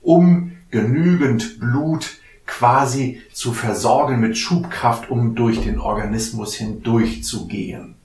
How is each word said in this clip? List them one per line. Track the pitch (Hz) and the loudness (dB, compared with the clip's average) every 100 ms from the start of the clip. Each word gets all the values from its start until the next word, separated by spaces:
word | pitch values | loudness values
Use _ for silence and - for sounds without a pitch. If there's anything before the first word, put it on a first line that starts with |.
um | - 170 180 175 - - - | 6 6 8 6 2 -12 -4
genügend | 113 110 143 170 175 139 113 113 - | -2 2 2 4 4 2 0 -2 -6
Blut | 117 131 156 160 - - - - - | -2 0 0 -4 -6 -14 -20 -20 -14
quasi | - 120 131 135 131 127 - - | 0 2 4 2 0 -4 -6 -14
zu | - 123 | -8 -6
versorgen | 117 113 98 113 131 143 120 | -4 -4 -2 2 2 2 2
mit | 113 113 | 0 0
Schubkraft, | - 175 - - 123 113 - | -2 -2 -2 -2 -2 -2 -4
um | 120 117 | 0 0
durch | 113 117 113 | 2 0 0
den | 110 110 | -2 -2
Organismus | 110 104 104 110 - 110 104 | -2 -4 -4 -4 -4 -8 -8
hindurchzugehen. | - 107 104 120 113 - - - 113 - 104 90 87 - - | -8 -8 -8 0 2 0 -2 -8 -8 -8 -8 -8 -10 -16 -20